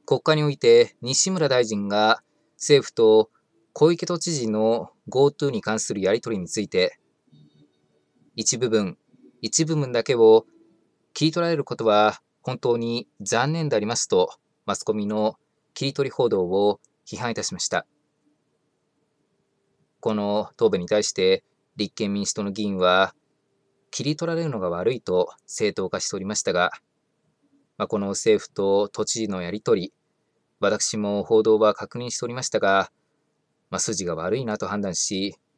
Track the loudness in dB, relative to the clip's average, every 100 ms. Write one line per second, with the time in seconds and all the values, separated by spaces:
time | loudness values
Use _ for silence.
0 | -4 0 2 2 0 2 6 6 6 0
1 | -4 -2 -2 0 2 2 0 -2 -2 2
2 | 2 2 -4 _ _ -8 2 4 4 2
3 | 6 6 4 _ _ _ _ 2 2 2
4 | -4 -6 -4 -4 -2 0 2 0 -4 _
5 | -4 2 2 2 -4 -4 -4 -4 -4 -2
6 | 0 0 -2 -6 -6 -6 -2 0 0 -2
7 | _ _ _ _ _ _ _ _ _ _
8 | _ _ _ -6 -4 -2 0 0 -2 -8
9 | _ _ -20 _ -6 -2 -2 -2 -2 -2
10 | 0 6 8 8 4 _ _ _ _ _
11 | _ -2 -2 0 -2 -2 -4 -2 2 4
12 | 4 0 _ _ -10 -4 -2 0 -2 -6
13 | -8 -14 -4 -2 0 -2 -2 -2 -2 -4
14 | 0 2 0 -4 _ _ -8 -6 -4 -4
15 | -4 -2 -2 -4 _ _ _ -8 -6 -4
16 | -4 -2 0 0 0 2 0 0 _ _
17 | -16 -8 -6 -6 -8 -8 -4 -4 -6 _
18 | _ _ _ _ _ _ _ _ _ _
19 | _ _ _ _ _ _ _ _ _ _
20 | -6 -4 -2 -2 -4 0 0 0 0 0
21 | 0 0 2 0 -4 _ _ -8 -8 -4
22 | -4 -4 -6 -6 -6 -6 -6 0 2 4
23 | 2 -4 _ _ _ _ _ _ _ -8
24 | -6 -4 -4 -4 -4 -4 -4 -2 -2 -2
25 | -2 0 0 -6 -16 -4 -4 -2 -6 -6
26 | -6 -6 -6 -6 -2 0 0 -2 _ _
27 | _ _ _ _ _ _ _ -10 -4 -4
28 | -4 -2 2 2 0 -2 2 2 0 -4
29 | -6 -4 -6 -6 -6 -6 0 0 -2 _
30 | _ _ _ _ _ _ -2 0 -2 -4
31 | -2 -2 2 4 4 4 4 0 -6 -10
32 | -10 -8 -8 -8 -6 0 2 2 0 _
33 | _ _ _ _ _ _ _ -6 -4 -4
34 | -6 -6 -4 -4 -4 -6 -6 -4 -4 -4
35 | -4 -4 -6 -8 _